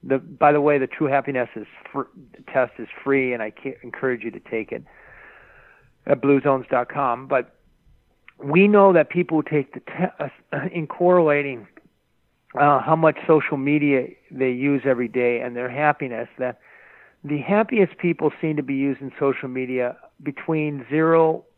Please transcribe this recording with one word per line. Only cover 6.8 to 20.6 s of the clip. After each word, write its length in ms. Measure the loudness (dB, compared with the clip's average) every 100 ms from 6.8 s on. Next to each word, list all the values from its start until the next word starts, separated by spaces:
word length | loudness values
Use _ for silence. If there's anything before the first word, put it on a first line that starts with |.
| -4
com. 380 | -4 -4 -4 -2
But 280 | -4 -4 _ _ _ _ _ _ _ -20 _
we 300 | 0 4 6
know 240 | 6 6
that 160 | 6 2
people 340 | 0 0 -2
take 300 | -2 -4 -4
the 80 | -12
test, 540 | -14 -6 -6 -6 -12 -12 _
uh, 60 | -8 -8
in 160 | -8 -10
correlating, 800 | 0 4 4 4 2 -2 -8 -14 _ _ _ _ _ _ _ _ 0
uh, 200 | 4 4
how 140 | 2
much 220 | 4 4 2 2
social 300 | 2 2 -4
media 520 | 0 2 2 0 -2 -12 _
they 200 | -4 -2
use 320 | 0 0 0
every 240 | 0 0 0
day 320 | 0 0 0
and 160 | -4 -8
their 140 | -8
happiness, 580 | -2 0 0 -4 -8 -10 -8
that 220 | -8 -8 _ -20 -20 -20 -20 _
the 140 | -8 -6
happiest 600 | 0 0 0 2 0 0
people 320 | -4 0 -2 -2
seem 160 | -4 -4
to 60 |
be 120 | -4
using 360 | -2 -2 -4 -8 -4
social 300 | -2 -2 -6
media 480 | -8 -6 -4 -4 -6 -20 _
between 640 | -12 -10 -4 -2